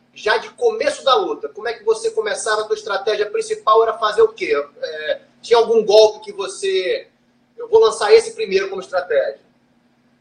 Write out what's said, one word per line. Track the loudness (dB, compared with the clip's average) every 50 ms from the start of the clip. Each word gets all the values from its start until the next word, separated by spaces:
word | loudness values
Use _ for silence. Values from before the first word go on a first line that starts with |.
| _ _ _
já | -6 -2 -2 -2
de | -2 -2 -8
começo | -8 -2 -2 -2 0 0 -2 -2 -4 -2 0
da | 2 2
luta. | 2 0 -2 -6 -8 -10 -12
Como | -14 -10 -8
é | -8 -8
que | -4 -2
você | -2 -2 0 -2 -4
começava, | -4 -2 -4 -4 -6 -4 -2 -2 -2 -2
a | -2
tua | -4 -6
estratégia | -6 -4 -6 -6 -4 -2 -4 -2 -2 -2 -4
principal | -4 -6 -4 -4 -6 -4 0 2 4 4
era | 4 2 0
fazer | -2 -4 -2 2 2
o | 2 2
quê? | 0 -6 -4 -2 -2 -2 -2 -6 _ -12
É, | -10 -10 -10 -8 -6 -6 -6 -6 -8 _ _ _
tinha | -2 2 2
algum | 4 4 4 2 2 2
golpe | 6 6 6 6 6 4 -2 -12
que | -14
você, | -10 -10 -10 -10 -8 -6 -6 -4 -2 -2 -2 -2 -4 -6 -8 -14 _ _ _ _ _ _ _ _ _
"Eu | -16 -4
vou | 2 4 4
lançar | 4 4 2 -2 4 6 6
esse | 6 6 2 -4
primeiro | -8 -6 -2 -2 -2 -2 -2
como | -6 -10
estratégia"? | -10 -6 -4 -4 -2 0 0 0 0 -2 -6 -10 _ _ _ _ _ _ _ _ _ _ _ _ _ _ _ _